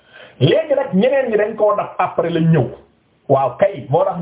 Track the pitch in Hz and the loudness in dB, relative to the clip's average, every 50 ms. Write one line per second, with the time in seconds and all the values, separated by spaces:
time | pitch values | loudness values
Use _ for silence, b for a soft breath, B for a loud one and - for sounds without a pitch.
0 | B B B B B B B - - - - 415 320 311 277 269 269 - 180 185 | B B B B B B B 0 2 2 2 2 0 0 0 -2 0 0 0 0
1 | 220 262 285 277 262 240 214 196 208 220 226 - 208 208 202 202 - - - - | 2 2 2 0 0 0 0 0 0 -2 -2 0 0 2 2 0 -4 -6 -4 -4
2 | 185 180 - - 170 170 170 165 165 165 165 156 120 - - - - _ _ _ | -4 -2 -2 -2 -2 -2 0 0 2 2 2 2 0 -2 -6 -12 -20 _ _ _
3 | _ _ _ _ _ - 135 135 135 127 - - 202 196 - 143 104 123 131 170 | _ _ _ _ _ -2 0 0 0 -2 -2 0 -2 -2 -2 -4 -6 -2 0 0
4 | 190 - 180 175 | 0 0 -2 -2